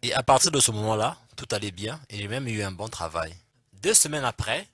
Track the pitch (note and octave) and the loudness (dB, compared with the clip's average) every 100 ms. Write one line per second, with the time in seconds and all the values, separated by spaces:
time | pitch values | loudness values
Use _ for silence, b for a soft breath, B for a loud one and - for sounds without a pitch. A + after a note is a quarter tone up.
0 | B2 C3 B2 - F3+ C#3+ A#2+ G#2+ G#2+ A2 | 0 0 4 6 6 4 2 2 0 2
1 | A2+ E3+ _ - - G#2+ G#2 F2 G#2+ D3+ | 0 -2 _ -16 -4 -4 -4 -6 -8 -10
2 | C#3+ G#2 G2+ A#2+ B2+ G#2+ G2+ F2+ G#2+ - | -12 -10 -6 -6 -4 -4 -4 -6 -10 -6
3 | E2 E2 D#2+ E2+ _ _ _ - E3+ G#3+ | -6 -4 -6 -10 _ _ _ -4 4 4
4 | D#3 D3+ B2+ - - C3+ G3+ | 4 0 -2 -2 -2 -4 -4